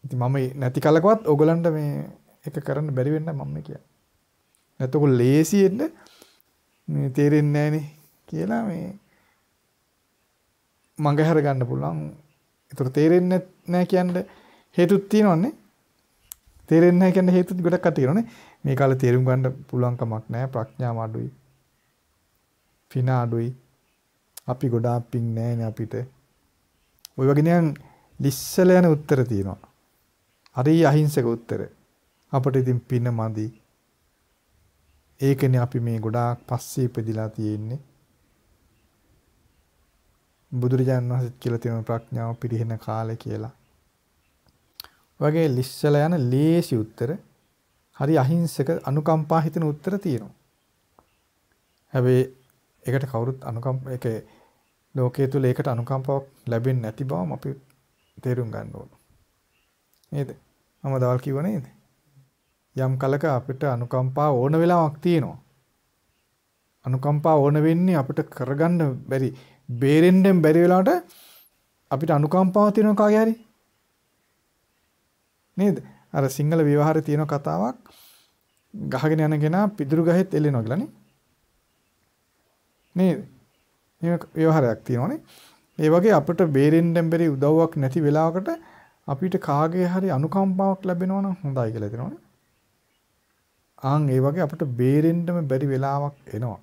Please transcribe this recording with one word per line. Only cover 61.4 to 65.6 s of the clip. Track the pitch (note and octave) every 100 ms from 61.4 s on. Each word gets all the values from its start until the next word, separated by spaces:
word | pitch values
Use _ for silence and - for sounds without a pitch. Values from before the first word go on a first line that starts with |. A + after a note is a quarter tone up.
නේද? | F3 G3+ B2+ _ _ _ _ _ _ _ _ _ _ C3+
යම් | C3 C3
කලක | C3+ C#3 D#3+
අපිට | B2+ B2+ C3 D3
අනුකම්පා | A#2+ A#2+ B2+ C3 C3+ D3+
ඕන | B2+ C3
වෙලාවක් | D#3+ E3+ F3 D#3 D3
තියෙනවා. | F3 E3+ G#2 D#2+ _ _